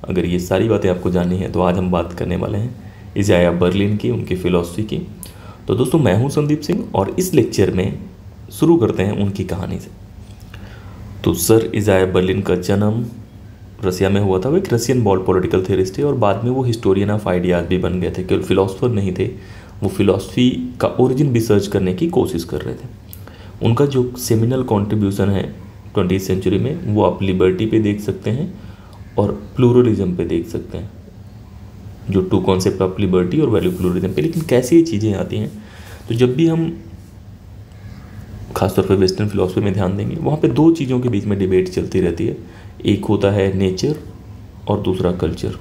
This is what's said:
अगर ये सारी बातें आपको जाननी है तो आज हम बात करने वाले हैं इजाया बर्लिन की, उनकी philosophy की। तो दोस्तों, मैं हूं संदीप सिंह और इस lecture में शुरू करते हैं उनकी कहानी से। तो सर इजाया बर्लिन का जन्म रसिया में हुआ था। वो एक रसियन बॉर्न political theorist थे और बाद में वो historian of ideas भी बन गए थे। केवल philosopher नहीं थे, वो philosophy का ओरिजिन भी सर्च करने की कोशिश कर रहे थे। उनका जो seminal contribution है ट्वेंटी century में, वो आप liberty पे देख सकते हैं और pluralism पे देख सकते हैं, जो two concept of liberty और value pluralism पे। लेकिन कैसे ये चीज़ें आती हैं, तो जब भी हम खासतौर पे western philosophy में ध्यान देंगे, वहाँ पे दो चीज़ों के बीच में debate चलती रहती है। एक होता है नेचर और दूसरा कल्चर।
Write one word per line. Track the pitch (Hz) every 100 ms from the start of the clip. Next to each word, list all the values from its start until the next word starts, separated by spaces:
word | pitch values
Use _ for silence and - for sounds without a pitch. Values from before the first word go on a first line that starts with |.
अगर | - 92 85
ये | 87
सारी | 87 95 113
बातें | 101 98
आपको | 90 90
जाननी | 87 87 92
है | 90
तो | -
आज | 90 87
हम | 92
बात | 90 85
करने | 87 85 87
वाले | 92 104
हैं | 120 - - - - -
इजाया | 101 90 87
बर्लिन | 87 90 90 101 104
की, | 120
उनकी | 113 104 90
philosophy | 90 87 87 -
की। | 107 - - - - - - - -
तो | 104
दोस्तों, | 127 165
मैं | 123 95
हूं | 135
संदीप | 147 147 151
सिंह | - 175 - -
और | 98 -
इस | 180
lecture | 139 113 - 92
में | 92 98 - - - - - -
शुरू | - - 170
करते | 110 -
हैं | 95 -
उनकी | 101 101
कहानी | - 175 - -
से। | - - - - - - - - - - - - - -
तो | -
सर | 90 - 113 113 110
इजाया | 101 95 92
बर्लिन | 90 92 95
का | 98 90
जन्म | - 101 104 113 123 - - - - - - - 95
रसिया | 90 95
में | 98
हुआ | 101 92
था। | 104
वो | 170
एक | 190
रसियन | 117 - 127
बॉर्न | 107 95
political | 92 92 92 98
theorist | - 95 92 -
थे |
और | 143 131
बाद | 104 98
में | 117
वो | 131 123
historian | 110 104 95 101
of | 104 98
ideas | 90 90 87 80
भी | 92
बन | 90 90
गए | 87 87
थे। |
केवल | 90 98
philosopher | - 95 95 - 127
नहीं | 110 98 90
थे, | 95 - - - - -
वो | 98
philosophy | - 104 95 - - 123 - - -
का | -
ओरिजिन | - 127 131 147
भी | 120
सर्च | 110 104 98
करने | 101 92
की | 90 170
कोशिश | - - -
कर | 82 -
रहे | -
थे। | 127 - - - - - - - -
उनका | 156 117 143
जो | 135 123 -
seminal | - 110 117 131
contribution | 127 104 104 110 101 98 98
है | 98 - - - - -
ट्वेंटी | - 92 92
century | - 92 92 -
में, | 120 165 120
वो | 104
आप | 104 -
liberty | 95 92 92 92 110
पे | 110
देख | 104 101
सकते | - 95 -
हैं | 120 170 - - - - - - -
और | 104 101 - -
pluralism | 120 120 120 101 92 90
पे | 90
देख | 87 85
सकते | - - -
हैं, | 101 - - - - - - - - - - - -
जो | 98
two | 90 101
concept | 90 92 98 -
of | 92 92
liberty | 101 92 90 147
और | 147 107
value | 90 87
pluralism | 90 90 87 -
पे। |
लेकिन | 160 165
कैसे | 156 123 127 170
ये |
चीज़ें | 165 101 107
आती | 95 87 -
हैं, | 107 - - - - - -
तो | 117
जब | 123 135
भी | 165
हम | 165 165 165 - - - - - - - - - - - - - - - - - -
खासतौर | 95 98 95
पे | 95
western | 95 - 104
philosophy | 98 92 107
में | 104
ध्यान | 98 92 98
देंगे, | 104 165
वहाँ | 135 151
पे | 151
दो | 127 160
चीज़ों | 165 135 127
के | 123
बीच | 104 104
में | 98
debate | 92 92 90
चलती | - - 95
रहती | 87 82 104
है। | - - - - - 107
एक | 101 -
होता | 101 98
है | 101 95 95
नेचर | 95 92 135 151 - - - - - - -
और | 104
दूसरा | 101 90 90
कल्चर। | 87 82 82 - 98